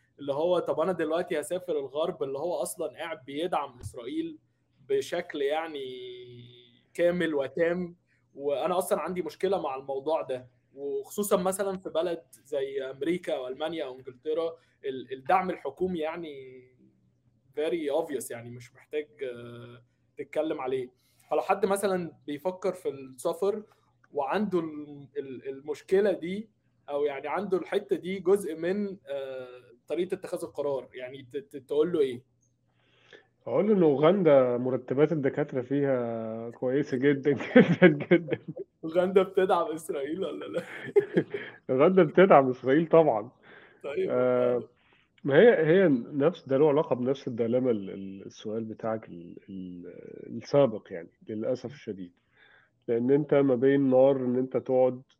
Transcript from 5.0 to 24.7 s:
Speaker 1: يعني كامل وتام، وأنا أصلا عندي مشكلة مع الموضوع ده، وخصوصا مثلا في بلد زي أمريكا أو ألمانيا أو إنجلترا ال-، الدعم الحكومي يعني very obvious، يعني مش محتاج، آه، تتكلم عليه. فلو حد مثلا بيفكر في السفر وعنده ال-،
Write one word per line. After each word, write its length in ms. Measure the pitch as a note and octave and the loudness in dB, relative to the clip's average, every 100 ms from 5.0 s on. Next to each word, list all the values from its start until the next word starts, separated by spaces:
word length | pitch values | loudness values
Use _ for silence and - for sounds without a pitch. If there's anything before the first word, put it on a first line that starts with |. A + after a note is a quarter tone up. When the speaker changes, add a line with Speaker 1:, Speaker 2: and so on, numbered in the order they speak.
| C3+ F3 F3 D3+ | -2 -4 -4 -4
Speaker 1:
يعني 440 | C#3 D#3 E3 D3 C3 B2+ B2 B2 B2 A#2+ - - - _ _ | -2 -2 -4 -8 -10 -12 -14 -16 -18 -20 -20 -20 -20 _ _
كامل 400 | - F3 F3 E3 | 0 2 2 0
وتام، 640 | C#3+ C3 - E3 F3+ F3 F3 _ _ _ | -2 -2 0 0 0 -6 -12 _ _ _
وأنا 440 | - C#3+ C3+ D#3+ F3+ | -8 -4 -2 0 -2
أصلا 220 | F#3 F3+ | 0 -2
عندي 220 | D#3 F3+ | -2 -6
مشكلة 400 | D#3 - F#3 F#3 | -8 -4 -2 -2
مع 140 | D#3 C3 | -2 -6
الموضوع 460 | C#3 C3+ C#3 D#3 | -8 -6 -2 -2
ده، 260 | C#3 B2+ - _ _ | -2 -8 -8 _ _
وخصوصا 640 | C3+ C#3+ C#3 C3+ - G#3 F#3+ | -12 -6 -6 -6 -6 0 0
مثلا 420 | F#3 F#3+ G3 F#3+ | 0 -2 -4 -6
في 120 | F3 | -6
بلد 320 | D#3 F3 E3+ - - | -4 -2 -4 -10 -20
زي 380 | _ C#3+ C3+ C#3 C3 | _ -4 -4 -6 -8
أمريكا 460 | C#3 D3 F3 F3 D3 | -6 -4 -4 -4 -6
أو 120 | B2+ | -6
ألمانيا 360 | C3+ D#3 E3 | -6 -6 -6
أو 100 | C3+ C3 | -8 -10
إنجلترا 580 | C3 B2+ D#3 D#3 E3 E3 _ _ | -16 -12 -6 -4 -4 -6 _ _
ال-، 280 | C#3 C3 A#2+ | -8 -8 -10
الدعم 380 | C3 C3+ F#3 F#3 | -8 0 0 0
الحكومي 480 | E3 C#3 - F#3 F3 | -6 -8 -6 -4 -4
يعني 640 | D#3 E3+ E3 C#3 C3 B2+ B2+ B2+ B2+ _ _ _ _ _ _ - | -6 -6 -10 -14 -18 -20 -20 _ _ _ _ _ _ _ _ -4
very 340 | D#3 F3 D3 D3 | -2 -2 0 -2
obvious، 280 | D#3+ C3+ - | -2 -6 -8
يعني 200 | A#2 A#2+ | -12 -14
مش 240 | B2 - | -16 -18
محتاج، 340 | _ _ D3+ D3+ - | _ _ -8 -8 -8
آه، 600 | C3 A#2+ A#2+ A#2+ A#2+ A#2+ _ _ _ - | -10 -10 -14 -16 -18 -20 _ _ _ -16
تتكلم 440 | C#3+ D#3 D#3 D#3 | -8 -4 -4 -4
عليه. 300 | C3 C3 B2 _ _ _ - | -4 -4 -6 _ _ _ -4
فلو 100 | D3+ | -2
حد 260 | - F#3+ G3+ | 0 0 0
مثلا 460 | G3+ G#3 F#3 E3 - - | 0 0 -2 -4 -10 -12
بيفكر 460 | D3 F#3 F#3 F#3+ | -8 -6 -4 -4
في 160 | F3+ D3+ | -4 -6
السفر 760 | C3+ C3 C3 F3 E3 G3 G#3+ G#3+ _ _ _ _ | -8 -10 -6 -4 -2 -2 -2 -6 _ _ _ _
وعنده 460 | C#3 C3+ F3+ G#3 F3 | -4 -2 -2 0 -2
ال-، 480 | D#3+ | -2